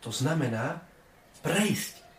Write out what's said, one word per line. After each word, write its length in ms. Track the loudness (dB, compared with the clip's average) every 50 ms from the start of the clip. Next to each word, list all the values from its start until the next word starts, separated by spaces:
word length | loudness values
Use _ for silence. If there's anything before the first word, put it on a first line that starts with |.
To 80 | -8 -6
znamená 720 | -4 0 0 2 2 2 2 0 0 -2 -2 -4 -4 -6 -10 -18 -20 -20 -20 -20 -20 -20 -20 -20 -20 -8 -2
prejsť 560 | 0 2 4 4 4 2 0 -2 -8 -10 -16 -20 -20 -20